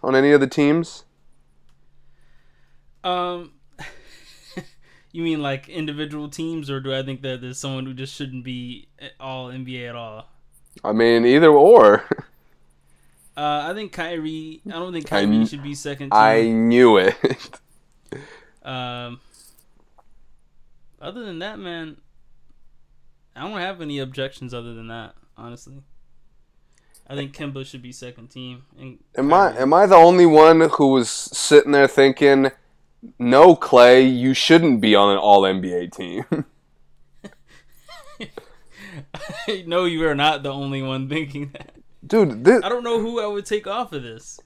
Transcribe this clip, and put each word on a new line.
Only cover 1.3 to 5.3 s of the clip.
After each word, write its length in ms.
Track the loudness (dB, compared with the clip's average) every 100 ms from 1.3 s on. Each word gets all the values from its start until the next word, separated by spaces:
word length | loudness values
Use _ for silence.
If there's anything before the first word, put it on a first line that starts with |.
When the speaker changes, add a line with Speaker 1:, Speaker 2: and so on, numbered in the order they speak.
| _ _ _ _ _ _ _ _ _ _ _ _ _ _ _ _ _
Speaker 2:
Um, 480 | -8 -8 -8 -12 -16 _ _ -20
<laughs> 760 | -20 -20 -20 -20 _ _ _ -20 -20 _ _ _ _
you 120 | -10
mean, 180 | -8